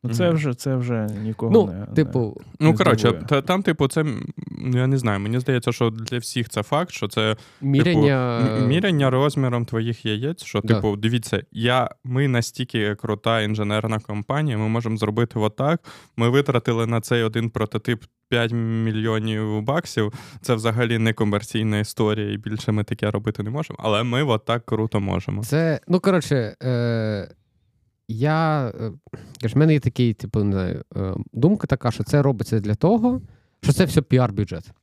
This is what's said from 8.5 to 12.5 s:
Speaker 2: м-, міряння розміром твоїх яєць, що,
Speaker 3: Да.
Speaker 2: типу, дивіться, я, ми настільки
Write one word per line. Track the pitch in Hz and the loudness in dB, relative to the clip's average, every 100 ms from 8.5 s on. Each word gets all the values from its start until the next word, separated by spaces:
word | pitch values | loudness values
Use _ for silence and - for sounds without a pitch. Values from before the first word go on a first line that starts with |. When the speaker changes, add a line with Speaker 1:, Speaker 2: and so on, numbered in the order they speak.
| 110 | 2
Speaker 2:
м-, | 123 | 2
міряння | 156 202 156 135 | 2 2 2 2
розміром | 127 143 139 131 120 | 4 2 2 0 0
твоїх | 113 113 113 113 110 | -2 -2 -2 -4 -4
яєць, | 107 135 175 | -4 -4 -8
що, | - 107 | -6 -4
Speaker 3:
Да. | 107 | 2
Speaker 2:
типу, | 110 107 101 | 2 2 0
дивіться, | 113 120 - 101 - | 0 0 -2 -4 -4
я, | - 117 127 120 - | -4 0 2 0 -6
ми | 127 127 143 | -4 0 2
настільки | 123 113 | 0 -2